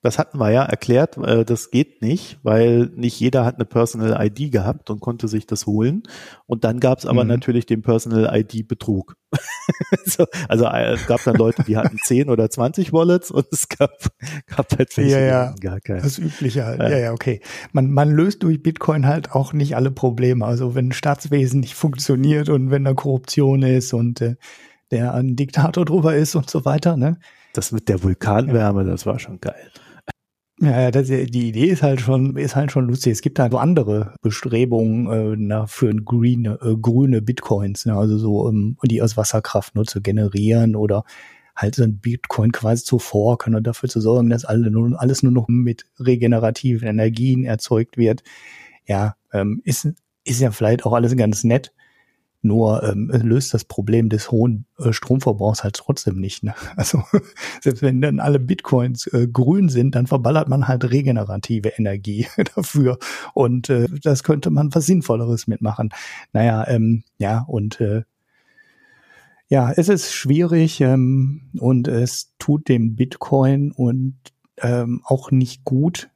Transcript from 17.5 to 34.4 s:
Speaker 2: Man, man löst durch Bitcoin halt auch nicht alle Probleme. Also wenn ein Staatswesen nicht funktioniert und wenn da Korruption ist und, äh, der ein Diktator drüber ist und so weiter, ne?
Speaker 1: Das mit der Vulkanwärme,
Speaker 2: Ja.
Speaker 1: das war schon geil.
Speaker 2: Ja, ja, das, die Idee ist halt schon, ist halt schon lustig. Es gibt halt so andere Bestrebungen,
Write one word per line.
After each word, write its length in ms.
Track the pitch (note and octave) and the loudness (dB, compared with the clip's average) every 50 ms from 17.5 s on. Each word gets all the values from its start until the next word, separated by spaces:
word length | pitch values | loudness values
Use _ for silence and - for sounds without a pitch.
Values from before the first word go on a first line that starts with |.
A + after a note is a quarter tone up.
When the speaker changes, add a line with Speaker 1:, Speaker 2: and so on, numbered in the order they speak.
| - - - - - | -18 -18 -18 -4 0
Speaker 2:
Man, 180 | C#3+ C3 C3+ | 0 2 2
man 180 | C#3+ C#3 D3 D3+ | 2 2 4 4
löst 340 | D3+ D3+ E3 G3 G#3 - G3+ | 4 4 2 0 0 0 0
durch 200 | E3 D#3+ D3 - | 0 0 2 0
Bitcoin 420 | E3 D#3+ - - - D#3 D#3 C3 | -2 -2 0 -2 -2 0 2 2
halt 260 | C#3 D3 E3 C#3 - | 2 2 0 -4 -2
auch 200 | - C3+ C3+ C3+ | -2 -2 -2 0
nicht 240 | - D3 C#3+ C#3+ B2 | -2 -2 -2 -2 0
alle 160 | A#2 C3 C3+ | 0 0 -2
Probleme. 540 | C3 - - B2+ A#2+ A2+ B2+ B2 B2+ B2 G#2 | 0 0 -2 -2 0 2 2 2 2 2 0
Also 300 | A2+ A#2+ A#2+ C3 B2 A#2+ | -2 -2 -2 -2 -2 -2
wenn 140 | C3+ B2 B2+ | -2 -2 -2
ein 40 | B2+ | -4
Staatswesen 680 | - - D3+ C#3+ - - D3 D3 C#3+ C3+ B2+ B2+ C#3 | -2 -2 -2 -2 -2 -4 -2 0 0 0 2 0 0
nicht 160 | B2+ - - | -2 -2 -6
funktioniert 720 | - - D#3 C3+ B2+ - - C#3 B2+ C3+ D3 D3+ D3+ D3 | -4 -2 -2 -2 -2 -2 0 0 2 2 2 2 2 2
und 240 | D3+ D3+ C3+ C3 C3 | 0 0 0 2 0
wenn 140 | C#3 C#3 C#3 | 0 0 2
da 80 | C3+ C3+ | 0 0
Korruption 680 | C3 - C#3+ C3+ C3 C3+ - - - C#3+ C3+ C3+ C3+ C3+ | 0 0 -2 -2 -2 -4 -2 0 2 2 4 4 4 4
ist 300 | B2+ C3 B2+ B2 - - | 4 2 2 0 0 -2
und, 280 | A#2 A#2 A#2+ A#2+ - | 0 0 -2 -2 -2
äh, 140 | A#2+ A#2 A#2+ - - - - - - - _ _ _ _ | -4 -4 -4 -6 -12 -20 -20 -20 -20 -20 _ _ _ _
der 220 | - A#2 A#2+ B2 - | -4 -2 -2 -2 -2
ein 220 | B2 C3 C3 B2 | -2 -2 -2 -2
Diktator 480 | A#2+ C#3+ C3+ - - C3+ - - F3 F3 | -2 -4 -2 0 0 0 2 2 0 0
drüber 320 | D3+ D#3 F#3+ D3+ D#3+ D#3 | 2 2 2 2 2 2
ist 200 | D3 D#3 D3+ - | 2 0 0 0
und 140 | E3 C3+ - | -2 -4 -2
so 140 | - D#3+ C3 | -4 -2 0
weiter, 320 | C#3 C#3 D#3 - F3 E3 | 0 0 2 2 0 2
ne? 240 | C#3 B2 D3+ E3+ - _ - _ _ _ _ | 2 2 0 0 -2 _ -20 _ _ _ _
Speaker 1:
Das 220 | _ - - - A#2 | _ -6 -6 -4 -6
mit 160 | G#2+ - - | -6 -2 0
der 120 | G2+ F#2 F2+ | -2 0 2
Vulkanwärme, 800 | F#2+ F2+ _ - G#2+ G2+ G#2+ C3 D3 B2 A#2 G#2+ G#2 G2+ G2 F#2+ | 0 0 _ 0 0 2 2 2 2 2 2 2 2 0 0 0
Speaker 2:
Ja. 60 | F#2 | -2
Speaker 1:
das 160 | F2+ F2 - | -2 -4 -4
war 140 | F#2+ - B2 | -6 -6 -6
schon 220 | - - F#2+ F2+ | -8 -12 -16 -10
geil. 300 | - - - - - - _ - _ _ - - _ - - _ _ _ _ _ _ _ _ - | -10 -12 -12 -12 -20 -20 _ -20 _ _ -20 -20 _ -18 -18 _ _ _ _ _ _ _ _ 0
Speaker 2:
Ja, 220 | - D3 B2 B2 | 2 2 4 4
ja, 80 | B2+ B2 | 2 2
das, 160 | A#2 C3+ C3+ | 2 2 0
die 440 | C3 C3 C3 C3 B2 A#2 B2 A#2+ A#2 | 2 0 -2 -2 -2 -2 -2 -2 -2
Idee 160 | A2 A2 C3+ | 0 2 2
ist 180 | F3+ F#3 C#3+ D3+ | 2 2 2 2
halt 180 | C#3+ C3+ B2+ | 0 0 0
schon, 340 | A#2 A2+ C3 C3 C3 C#3 C3 | 0 0 2 2 2 0 0
ist 200 | C#3 C#3+ C3 - | -2 -4 -2 -2
halt 160 | C#3 C#3+ C#3 | -2 -2 0
schon 160 | - C#3 B2+ | 0 0 0
lustig. 240 | A#2+ A#2+ C3 - B2 | 0 -2 0 0 0
Es 100 | A2 - | -2 0
gibt 160 | - D3 C3+ | -2 -4 0
halt 140 | - C3+ A#2 | 0 0 2
so 80 | A#2+ A#2+ | 2 2
andere 560 | B2 D#3+ F3+ D#3 A#2 G#2 G#2 G#2+ G#2+ G2+ - - - | 2 2 2 2 2 0 0 -2 -2 -4 -8 -4 -4
Bestrebungen, 840 | A#2 G#2+ - | -4 -4 -4